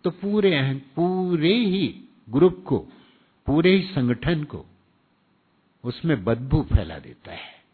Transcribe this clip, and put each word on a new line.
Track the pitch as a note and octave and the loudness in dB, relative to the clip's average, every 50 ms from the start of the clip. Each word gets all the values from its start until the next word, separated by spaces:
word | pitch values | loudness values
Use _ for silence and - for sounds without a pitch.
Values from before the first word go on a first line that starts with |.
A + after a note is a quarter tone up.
| - | -4
तो | F3+ | -4
पूरे | E3+ - F#3+ G3+ G#3 G#3+ G3 G3 E3+ | -6 -4 -6 -2 0 2 2 2 2
अहं-, | C#3+ C3+ C3+ C3+ C3+ C3+ - _ | 2 0 0 -2 -4 -8 -10 _
पूरे | E3 E3+ F3+ F#3 F#3 F#3 F3+ F3+ D#3+ D3+ E3+ G#3 | -2 0 0 0 0 0 0 0 2 2 2 2
ही | A#3+ A#3+ G3 F3+ G3 F3 G#2+ - - - - _ _ _ G#2+ | 2 2 0 0 0 -2 -2 -4 -10 -20 -20 _ _ _ -4
ग्रुप | A2 C#3 E3+ F#3 F3 - - | 2 4 4 4 4 0 -4
को, | - C#3 - - - - - _ _ _ _ _ _ _ _ _ | -2 -2 -2 -4 -8 -20 -20 _ _ _ _ _ _ _ _ _
पूरे | - C#3 D#3 E3 F3+ | 0 0 4 4 4
ही | F#3+ G3 | 4 4
संगठन | F#3 F#3+ - C#3+ B2 A#2+ A#2+ A#2 C3 D3 F3 D#3 D3 | 2 -2 -2 -2 0 0 -2 -2 -2 -2 -2 -2 -4
को | - - - - - _ _ _ _ _ _ _ _ _ _ _ _ _ _ _ _ _ _ _ _ _ _ - | -8 -12 -16 -16 -18 _ _ _ _ _ _ _ _ _ _ _ _ _ _ _ _ _ _ _ _ _ _ -10
उसमें | A#2+ A#2+ - - E3 D3+ A#2 F2+ | -10 -10 -4 -2 -2 -2 0 0
बदबू | A2+ A2+ A2+ B2+ C3+ D3 D#3 | -2 -2 -2 0 0 0 0
फैला | C3+ - - - E2+ E2 D#2+ D2 | 2 2 0 0 0 -2 -10 -14
देता | - - - _ _ - | -16 -18 -20 _ _ -18
है। | F2 - - - - _ _ _ | -16 -16 -16 -18 -20 _ _ _